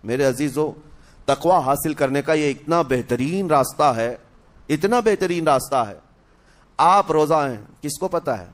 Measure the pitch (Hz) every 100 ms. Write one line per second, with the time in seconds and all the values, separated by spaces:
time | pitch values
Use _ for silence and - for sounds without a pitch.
0 | 107 127 139 123 147 131 156 - - -
1 | - - - 196 170 185 131 143 160 143
2 | 139 139 139 156 147 139 143 170 147 127
3 | 117 120 135 185 185 151 127 - 151 113
4 | 117 120 - _ _ - - 147 196 240
5 | 220 196 185 175 160 135 135 135 110 82
6 | _ _ _ _ _ _ _ - 156 196
7 | 190 156 151 156 143 113 107 - 147 151
8 | 185 175 160 113 90